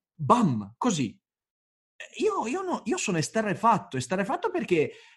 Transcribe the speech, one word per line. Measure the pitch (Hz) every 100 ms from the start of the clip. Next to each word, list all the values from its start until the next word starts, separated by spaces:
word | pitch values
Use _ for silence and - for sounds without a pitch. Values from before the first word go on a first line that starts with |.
| _
bam, | _ 139 240 202 113 101 -
così. | 151 156 113 - _ _ _ _ _ _ _ _
Eh, | - -
io, | 381 381 226
io | 339
no, | 370 262
io | - 349
sono | - 175
esterrefatto, | - 220 214 165 226 202 - 131
esterrefatto | - 185 196 339 -
perché, | 359 233 170 160 - -